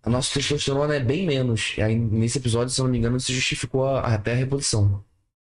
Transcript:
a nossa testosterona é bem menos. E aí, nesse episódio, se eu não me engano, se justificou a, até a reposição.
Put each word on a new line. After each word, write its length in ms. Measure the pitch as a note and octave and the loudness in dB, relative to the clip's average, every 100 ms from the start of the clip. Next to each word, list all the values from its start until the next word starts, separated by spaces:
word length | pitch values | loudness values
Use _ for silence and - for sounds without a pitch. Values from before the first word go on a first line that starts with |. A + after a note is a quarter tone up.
a 60 | - | -2
nossa 220 | A#2+ C3 C#3+ | 0 0 -2
testosterona 600 | C3 D3 - C#3 D3 D3 | -2 -2 0 0 2 0
é 40 | |
bem 260 | A#2+ D3 F#3+ | 0 0 0
menos. 480 | C3+ B2+ A2+ - - | 0 0 0 -2 -2
E 40 | |
aí, 140 | G#2+ A2+ | 0 2
nesse 420 | A#2 G#2+ A#2 C3+ | 2 2 0 0
episódio, 340 | B2 A#2 B2 | 0 0 0
se 60 | C3 | 0
eu 60 | C3 | 0
não 60 | |
me 80 | B2 | 2
engano, 200 | A#2 B2+ | 2 0
se 140 | B2+ | -2
justificou 520 | C3 - - - C3+ C3+ | -2 -2 -4 -2 0 0
a, 140 | C3+ | 0
até 300 | A#2+ A2 G#2 | 0 0 0
a 20 | A#2+ | -2
reposição. 680 | C3 C#3 C#3 A2 G2+ G2 - _ _ _ _ | 0 -2 0 2 2 0 -6 _ _ _ _